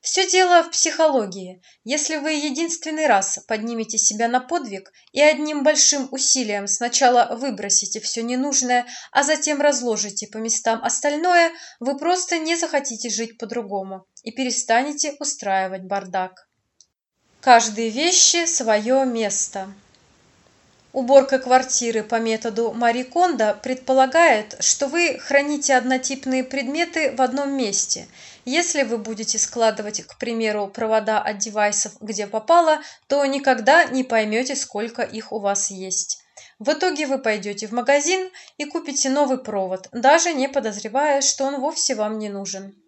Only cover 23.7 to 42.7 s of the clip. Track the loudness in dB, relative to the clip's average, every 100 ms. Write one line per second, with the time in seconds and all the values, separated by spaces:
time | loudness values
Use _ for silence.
23.7 | -6 0 4 4 6 6 4 0 -4 -2
24.7 | 0 0 0 0 -2 0 2 2 -2 2
25.7 | 2 2 -2 -2 -8 -4 -2 -2 -4 -4
26.7 | -2 -2 0 -2 0 0 0 -4 -2 -2
27.7 | -2 -2 -6 -8 -20 -20 -16 -4 -2 0
28.7 | 0 -2 -2 -6 -8 -4 -2 -2 2 0
29.7 | 0 -8 -10 -12 -10 -6 -2 -2 -2 -4
30.7 | -6 0 0 2 -2 -2 -6 -6 0 0
31.7 | 0 -6 -8 -10 -8 -6 -6 4 4 6
32.7 | 2 -2 -20 _ 0 0 0 0 2 6
33.7 | 6 6 0 0 0 0 -2 -2 -6 -6
34.7 | -6 -8 -6 -8 -8 -10 -4 -2 -2 -4
35.7 | -6 -6 -6 -6 -8 _ -20 -20 _ -2
36.7 | 0 0 0 -2 -2 -2 -2 -4 -10 -6
37.7 | -4 2 2 2 -2 -4 -12 -20 _ -8
38.7 | -8 -6 -2 0 2 2 0 -2 -4 -4
39.7 | -6 -8 2 6 6 4 0 -2 -2 -4
40.7 | -8 -6 -2 0 2 0 -2 -4 -2 -4
41.7 | -4 -4 -2 -4 -4 -8 -8 -10 -12 -14